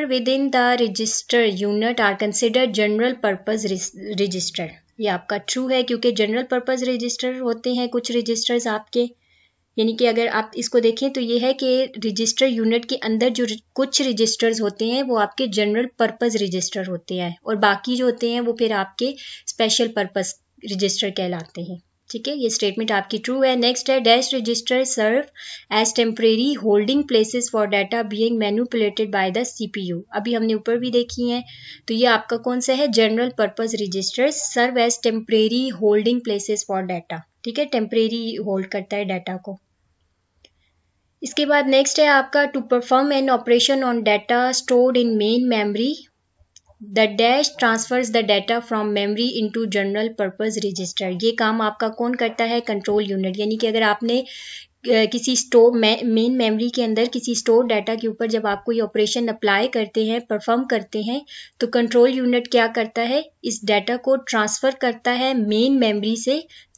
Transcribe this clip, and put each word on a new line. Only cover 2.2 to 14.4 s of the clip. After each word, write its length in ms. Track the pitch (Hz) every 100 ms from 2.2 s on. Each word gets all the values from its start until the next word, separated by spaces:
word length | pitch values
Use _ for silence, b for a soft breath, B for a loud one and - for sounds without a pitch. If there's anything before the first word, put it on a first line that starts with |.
considered 520 | 214 202 233 233 254
general 400 | 202 208 214 240 254 214
purpose 420 | 190 196 214 214
res-, 460 | 190 - - 196 196
register। 460 | 202 180 170 - 160 - _ -
ये 80 | 208
आपका 300 | 180 - 202
true 300 | 202 254 254
है, 140 | 262
क्योंकि 300 | 247 233 240
general 300 | 226 208 226
purpose 400 | 254 254 247 254 254
register 500 | 247 240 233 254 254
होते 360 | 254 226 247
हैं 140 | 247 240
कुछ 280 | 240 240 240
registers 500 | 226 226 - 240 240
आपके, 420 | 214 - 240 240 240 _ _ _ _ _ -
यानी 140 | 226
कि 140 | 226 240
अगर 220 | 226 233
आप 220 | - 220 -
इसको 240 | - 247
देखें 320 | 226 226 269
तो 80 | 269
ये 180 | 233 240
है 140 | 254
कि 300 | 269 269 254
register 600 | 262 262 220 196 226 - 269
unit 380 | 233 220 233
के 120 | 233 254
अंदर 320 | 220 220 247
जो 160 | 247
र-, 120 | 233 214 -
कुछ 280 | - 269 -
registers 580 | 269 214 226 -